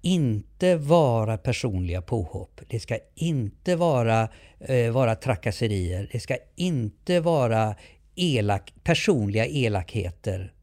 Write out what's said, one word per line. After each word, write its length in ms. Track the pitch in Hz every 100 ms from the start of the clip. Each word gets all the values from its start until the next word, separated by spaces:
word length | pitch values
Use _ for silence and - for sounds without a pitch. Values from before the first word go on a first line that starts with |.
inte 720 | 170 185 135 107 - - 180 170
vara 600 | 143 170 143 117 110 110
personliga 640 | - 117 127 92 90 90
påhopp. 580 | - 120 85 - - - -
Det 120 | 113
ska 180 | - 117 -
inte 640 | - 165 147 104 - - 175
vara, 520 | 170 135 117 113 113 - - -
eh, 300 | - 127 117
vara 240 | 120 123
trakasserier. 960 | 110 - 117 - - 117 101 87 90 101
Det 80 | 117
ska 160 | - 127 - -
inte 640 | 180 151 107 - - 180
vara 540 | 165 160 123 113 110 101 - - _ -
elak-, 560 | 175 127 101 101 - -
personliga 640 | - 165 - 156 104 104 120
elakheter. 1040 | 147 120 101 85 113 87 - - 95 92 _